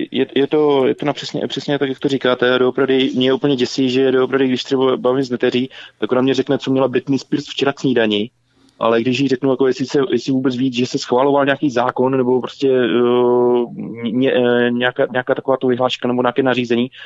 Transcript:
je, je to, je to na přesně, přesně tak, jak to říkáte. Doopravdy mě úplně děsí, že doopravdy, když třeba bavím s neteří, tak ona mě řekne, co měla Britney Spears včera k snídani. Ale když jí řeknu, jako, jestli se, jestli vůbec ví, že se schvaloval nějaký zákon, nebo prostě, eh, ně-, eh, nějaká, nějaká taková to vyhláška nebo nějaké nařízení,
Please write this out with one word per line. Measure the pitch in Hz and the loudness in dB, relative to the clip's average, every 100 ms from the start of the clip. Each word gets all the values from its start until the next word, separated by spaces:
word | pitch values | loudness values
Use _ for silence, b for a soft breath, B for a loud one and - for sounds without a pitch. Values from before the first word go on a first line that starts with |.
| - | -4
je, | 117 135 131 | -4 0 0
je | 139 | 2
to, | 156 151 139 127 | 2 4 4 2
je | 120 | 0
to | 143 | -2
na | |
přesně, | 135 - - 123 | -4 -6 -6 -6
přesně | - - 143 | -6 -4 -2
tak, | 135 | -2
jak | 131 | -2
to | 147 | -2
říkáte. | 135 127 127 123 127 | 0 0 2 2 2
Doopravdy | 127 123 135 131 135 127 | 2 2 0 2 0 0
mě | 127 | 0
úplně | 135 143 131 | 2 0 0
děsí, | 123 - 131 | -2 0 0
že | 127 135 | 2 2
doopravdy, | 131 127 131 131 | 2 0 0 0
když | 123 | 0
třeba | - 131 131 123 | -2 0 2 2
bavím | 123 131 | 0 0
s | 127 | -2
neteří, | 120 123 120 131 B B _ | -2 0 0 -4 B B _
tak | 107 | -2
ona | 123 | 0
mě | 131 | 2
řekne, | 131 131 135 | 0 0 -2
co | - | 0
měla | 131 131 | 0 0
Britney | 123 - 135 | 0 -2 -4
Spears | - 143 - | -2 -6 -6
včera | - 139 | -4 -4
k | 139 | -2
snídani. | 139 120 110 104 110 _ _ b b _ | 0 2 2 0 -4 _ _ b b _
Ale | 113 117 | 0 2
když | 123 123 | 0 0
jí | 139 | 0
řeknu, | 131 139 | 0 0
jako, | 127 135 | 2 0
jestli | 127 131 | 0 -2
se, | 147 131 | -2 0
jestli | 117 143 | -2 0
vůbec | 131 135 123 | 0 0 0
ví, | 131 | -2
že | 120 123 | -2 -2
se | 135 | -4
schvaloval | - 123 139 143 139 | -2 0 2 2 2
nějaký | 135 151 | 0 -2
zákon, | 120 127 - 127 135 | 0 -2 0 0 2
nebo | 123 127 | 2 0
prostě, | 120 - 135 | -2 -2 0
eh, | 127 117 113 120 123 123 123 123 120 120 - 104 113 117 | 2 2 2 2 4 4 4 4 2 -2 -8 -10 -8 -4
ně-, | 120 131 | 0 0
eh, | 127 120 120 120 | 2 2 2 0
nějaká, | 120 123 131 135 | 0 -2 0 -2
nějaká | 127 127 131 | -2 -2 -4
taková | - 131 | -2 0
to | 127 | 0
vyhláška | 123 127 - 123 | 0 -2 -2 -2
nebo | 123 | 0
nějaké | 123 131 | 0 0
nařízení, | 135 123 120 120 127 B | 0 0 0 0 -2 B